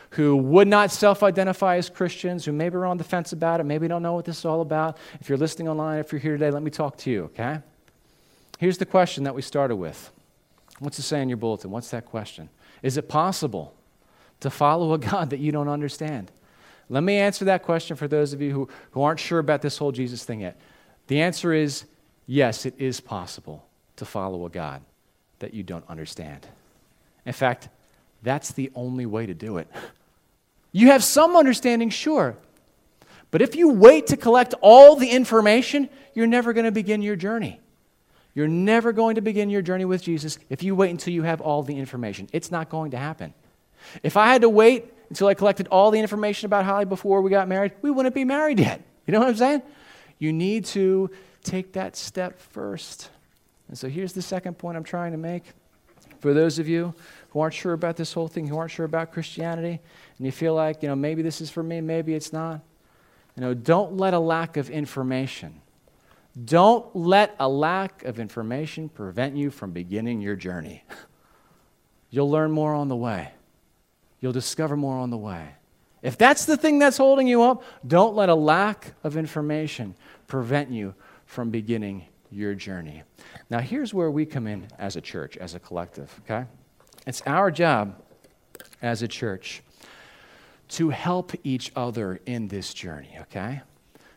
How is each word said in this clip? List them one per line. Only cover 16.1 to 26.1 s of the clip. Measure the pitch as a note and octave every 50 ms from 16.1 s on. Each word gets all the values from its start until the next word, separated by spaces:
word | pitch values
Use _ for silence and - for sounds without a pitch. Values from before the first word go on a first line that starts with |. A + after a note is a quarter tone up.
| D3+ A#2 F#2+ - _ _ _ _ _ _ _ - - _ _ -
Let | B2 C3+ D#3+
me | G3 G3+ G3+
answer | G3+ G3+ G3 - G3
that | F#3+ F#3+ F3 -
question | - E3+ E3 D#3+ - D#3+
for | C3 D3+ C#3+
those | D3+ D3+ D3+ C#3+ C#3+
of | C#3
you | D3 C#3+
who, | C#3 C3+ C3+ - - - - -
who | - C3
aren't | C#3 D3 D#3+ D3+
sure | - - F3 E3
about | D3+ D3 D3+ C#3+
this | - D3 - -
whole | D3+ C#3+
Jesus | C3 A#2+ C3 A#2+ B2 A2 -
thing | - A#2 G#2+
yet. | G2 F2 - _ _ _ _ _ _ _ _ _ _ -
The | C3+ D3+
answer | E3 F3+ E3 - - F3 D#3+
is | D#3 D3+ D3 C#3 - - - _ _ _ _ _ _ _ -
yes, | B2 C#3+ C3+ A#2 A2 - -
it | C3 - -
is | C#3 C3 A#2+ -
possible | - - A2 F#2+ F2 - - - - D#2 D2+ D2 - _ _ _ _ _ _ -
to | G#2
follow | - - G#2 F#2+ F#2+ F#2+ F2 F2
a | E2+
God | E2+ F#2 D#2+ D2 C#2 C#2 C#2 _ _ _ _ _ _ _ _ _ _ -
that | - - -
you | G#2+ F#2
don't | F2+ F2+ E2+ - -
understand. | E2+ D#2+ D#2 -